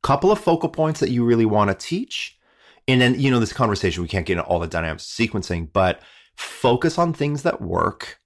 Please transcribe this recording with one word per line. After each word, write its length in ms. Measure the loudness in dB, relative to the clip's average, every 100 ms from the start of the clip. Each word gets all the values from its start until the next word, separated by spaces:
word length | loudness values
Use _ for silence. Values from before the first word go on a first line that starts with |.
couple 280 | 0 2 4
of 60 | 2
focal 280 | 2 0 0
points 320 | 0 0 0
that 100 | 0
you 140 | 2
really 220 | 4 4 4
wanna 280 | 4 2
teach. 640 | 0 -4 -6 -4 -8 -10 _ _ _ _ _ 0
And 120 | 4
then, 180 | 4 4
you 100 | 2
know, 80 | 2
this 120 | 0
conversation, 500 | 0 -2 0 -2 -2
we 60 | -4
can't 180 | -4 -2
get 80 | -2
into 60 |
all 140 | 0 -2
the 80 | 0
dynamics 400 | -4 -4 -6 -12 -4
of 80 | -2
sequencing, 380 | -2 -4 -6 -2
but 280 | 2 2 0 -10 -20 _
focus 640 | -14 -14 -2 0 2 0 0
on 140 | -2
things 300 | 0 -4 -2
that 180 | -4 -4
work 560 | -4 -2 -2 -4 -16 -18